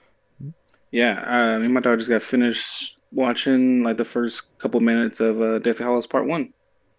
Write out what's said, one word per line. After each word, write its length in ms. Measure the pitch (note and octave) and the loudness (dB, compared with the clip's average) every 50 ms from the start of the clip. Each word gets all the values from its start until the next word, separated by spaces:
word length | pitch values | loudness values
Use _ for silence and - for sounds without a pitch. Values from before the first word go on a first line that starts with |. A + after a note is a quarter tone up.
| _ _ _ _ _ _ _ - C3+ C#3 D#3+ _ _ _ _ _ _ _ | _ _ _ _ _ _ _ -18 -16 -16 -16 _ _ _ _ _ _ _
Yeah, 320 | - A#2 A#2+ A#2+ G#2 - - | -2 0 0 0 0 -2 -4
uh, 340 | A#2 B2 B2 A#2+ A2+ A2 A2 | -2 0 0 2 2 0 0
me 60 | A2+ | 0
and 80 | A#2+ B2 | 0 0
my 60 | B2+ | 2
dog 200 | A#2+ B2 A#2+ A2+ | 2 2 2 0
just 100 | A2+ B2 | 0 0
got 120 | A#2 A2 | -2 -2
finished 760 | - - - B2 B2 A#2+ A2+ - - - - - - - - _ _ _ | -2 0 0 2 2 2 0 -2 -6 -10 -10 -12 -12 -14 -16 _ _ _
watching, 720 | - C3 C3 B2 A2+ - - C#3+ C3+ B2+ B2+ B2+ B2+ B2 A#2+ | -4 -2 -2 0 -2 -2 0 2 2 4 4 4 4 2 2
like, 140 | A#2 A2+ A2+ | 2 0 -2
the 80 | A#2 | -2
first 520 | - - B2 A#2+ A#2 - - - _ _ - | -4 -2 -2 -2 -4 -4 -8 -14 _ _ -6
couple 200 | - A2+ A#2 A#2+ | -4 -2 0 2
minutes 400 | A#2 A#2 A2+ A#2 A#2 A2+ - - | 4 4 4 2 0 -2 -2 0
of, 220 | A2+ A2+ A2 A2 | 0 0 0 0
uh, 180 | A2+ A2 A2 A2 | 0 0 0 0
Deathly 260 | A2 A#2+ A2+ - A#2+ | 0 -2 -2 -2 -2
Hallows 220 | B2 B2 A#2+ A#2 - | -2 0 -2 -2 -2
Part 200 | - C3 - C#3 | -2 -2 0 0
One. 260 | E3 E3 C3 - - _ _ _ _ _ _ _ _ | -2 -2 -4 -6 -10 _ _ _ _ _ _ _ _